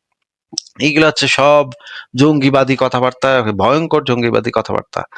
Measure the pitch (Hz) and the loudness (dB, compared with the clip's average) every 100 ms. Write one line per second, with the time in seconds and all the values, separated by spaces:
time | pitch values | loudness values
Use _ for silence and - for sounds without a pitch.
0 | _ _ _ _ _ - - - 147 147 | _ _ _ _ _ -20 -20 -4 -2 2
1 | 156 151 135 - 143 147 135 - - - | 0 0 -2 0 2 2 0 -8 -18 -20
2 | - 127 147 151 135 135 131 131 127 127 | -8 2 2 4 2 2 2 0 -2 0
3 | 127 - 135 131 107 98 104 147 165 151 | -2 -2 0 0 0 0 2 2 0 -2
4 | 131 120 117 110 110 110 - - - - | 0 0 0 -2 -2 -4 -4 -8 -8 -10
5 | - | -10